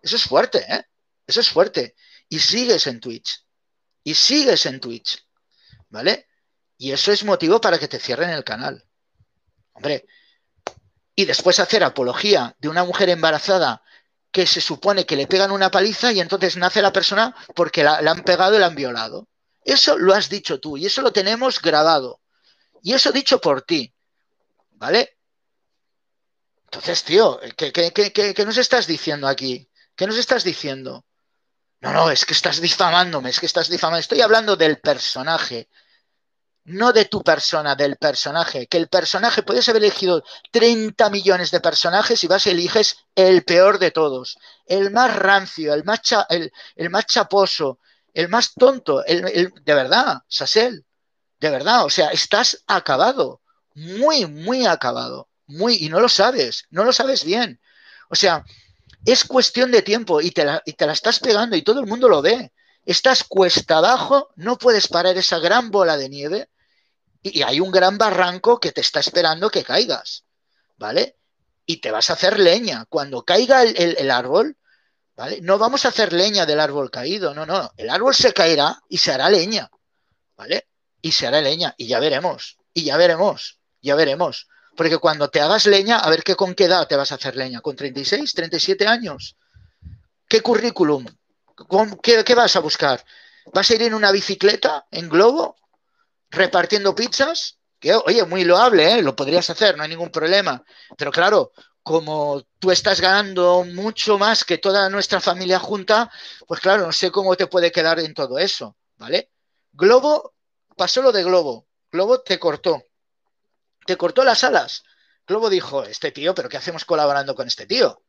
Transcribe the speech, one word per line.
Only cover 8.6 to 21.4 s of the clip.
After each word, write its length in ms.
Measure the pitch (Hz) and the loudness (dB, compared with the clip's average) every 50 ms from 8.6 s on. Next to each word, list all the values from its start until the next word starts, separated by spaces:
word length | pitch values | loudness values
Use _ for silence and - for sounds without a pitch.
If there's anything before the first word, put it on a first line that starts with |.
| 135 143 135 - _ _ _ _ _ _ _ _ _ _ _ _ _ _ _ _ _ _ _ | -8 -10 -10 -12 _ _ _ _ _ _ _ _ _ _ _ _ _ _ _ _ _ _ _
Hombre. 320 | - - 143 147 127 _ _ _ _ _ _ _ _ _ _ _ _ _ - - _ _ _ _ _ _ _ _ | -10 -6 -6 -6 -6 _ _ _ _ _ _ _ _ _ _ _ _ _ -16 -16 _ _ _ _ _ _ _ _
Y 80 | - 196 | -2 -2
después 360 | - - - - 180 175 - | 0 0 0 2 2 2 2
hacer 220 | 196 - - 220 | 2 2 2 0
apología 760 | 180 135 - - 127 123 123 - - 208 202 165 123 117 - _ | 0 0 -2 -4 -4 -4 -4 -4 0 2 2 2 0 -4 -10 _
de 80 | - 151 | -8 -4
una 160 | 156 170 180 | -2 -2 -2
mujer 260 | 180 175 - 196 185 | -2 0 0 0 0
embarazada 760 | 175 165 160 160 156 147 - - 196 185 165 131 113 - _ _ _ _ _ _ _ _ _ _ | 0 2 0 0 0 0 0 0 0 2 2 0 -2 -6 _ _ _ _ _ _ _ _ _ _
que 140 | _ 185 180 | _ -2 0
se 140 | 165 - 180 | 0 0 -2
supone 460 | - - 160 135 - 196 202 190 170 | -2 -6 -8 -4 -2 0 0 0 -2
que 100 | - 160 | -2 -2
le 120 | 139 139 135 | -4 -2 0
pegan 240 | - 185 196 196 | 0 0 0 0
una 200 | 196 196 190 190 | 0 0 0 0
paliza 400 | - 196 185 220 208 - - 247 | 2 2 0 0 -2 -2 -2 0
y 80 | 226 190 | 0 0
entonces 380 | 175 165 190 190 180 180 165 180 | -2 -2 -2 -2 -2 -2 -2 0
nace 240 | 180 180 - 214 | -2 0 0 2
la 100 | 208 196 | 2 2
persona 420 | 190 196 180 - 202 202 226 254 247 - - - - | 2 0 -2 0 0 0 -2 -2 -4 -12 -20 -16 -4
porque 280 | - 175 151 - 170 151 | -4 -4 -2 0 2 2
la, 180 | 147 156 151 | 2 2 2
la 100 | 151 156 | 0 0
han 120 | 165 170 165 | -2 -2 0
pegado 320 | 190 180 165 185 190 214 | 0 2 2 4 2 4
y 40 | 214 | 4
la 60 | 190 | 2
han 100 | 170 165 | 2 0
violado. 540 | 139 139 123 123 117 113 113 - 165 220 _ _ _ _ _ _ _ _ | -4 -8 -8 -6 -8 -10 -10 -12 -16 -18 _ _ _ _ _ _ _ _
Eso 340 | - 269 277 - - 285 - | 0 2 2 2 2 2 2
lo 160 | 165 185 190 | 4 4 4
has 140 | 208 - - | 2 2 -4
dicho 320 | 190 202 185 - 160 135 | -8 -10 -8 -8 -8 -8
tú 160 | - 156 147 | -8 -10 -10
y 120 | 139 160 196 | -6 -6 -6
eso 140 | - - | -4 -2
lo 120 | 269 247 - | -2 0 0
tenemos 480 | 208 190 196 220 233 | 0 -2 -2 -2 -2